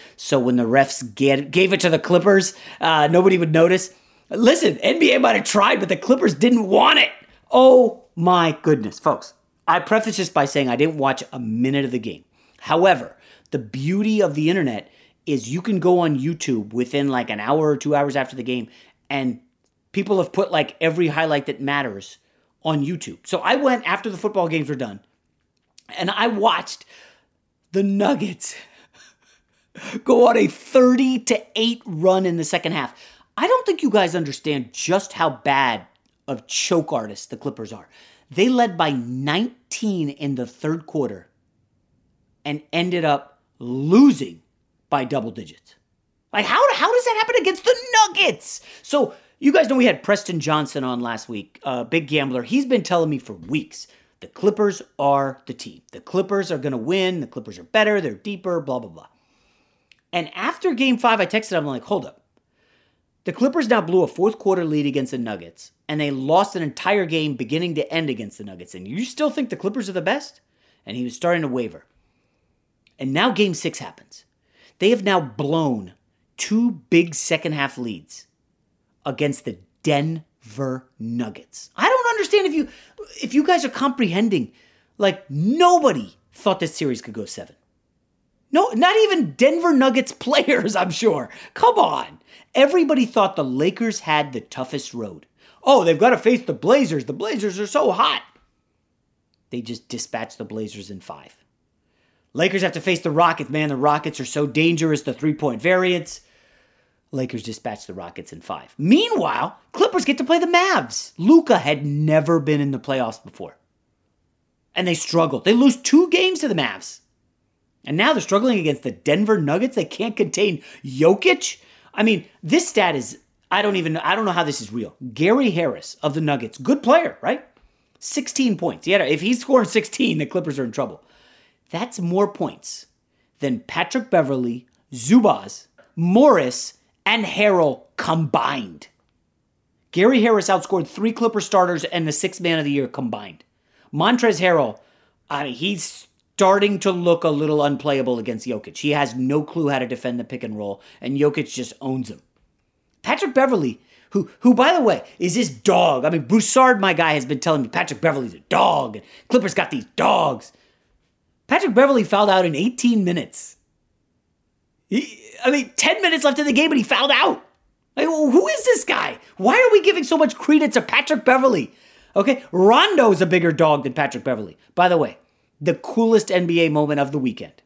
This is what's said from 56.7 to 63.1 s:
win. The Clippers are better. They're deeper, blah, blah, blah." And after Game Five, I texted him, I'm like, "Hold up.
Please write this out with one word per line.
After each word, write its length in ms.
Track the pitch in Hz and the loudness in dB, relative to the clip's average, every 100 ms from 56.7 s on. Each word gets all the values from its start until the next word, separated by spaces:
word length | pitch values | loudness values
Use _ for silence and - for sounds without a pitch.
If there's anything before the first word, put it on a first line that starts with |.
| 127 | -6
win. 440 | 117 190 185 180 | -4 -2 -2 -4
The 60 | 123 | -8
Clippers 320 | - 110 98 | -12 -16 -18
are 60 | |
better. 360 | - 220 214 208 | -4 0 2 0
They're 140 | 151 | -2
deeper, 460 | 98 208 190 185 170 | -8 -12 -8 -4 -4
blah, 180 | 139 127 | -4 -8
blah, 120 | 107 | -8
blah." 180 | 80 - _ _ _ _ _ _ _ _ _ _ | -20 -20 _ _ _ _ _ _ _ _ _ _
And 180 | 175 160 - | -6 -6 -8
after 360 | 240 349 370 | -8 -4 -4
Game 260 | 240 269 240 | 0 0 2
Five, 220 | 240 220 | 2 2
I 60 | 180 | 0
texted 260 | 220 220 | -2 -2
him, 120 | 175 | -4
I'm 20 | 147 | -2
like, 180 | 127 | -6
"Hold 220 | - 196 - | -4 -6 -6
up. 160 | - _ _ _ _ _ _ _ _ _ | -18 _ _ _ _ _ _ _ _ _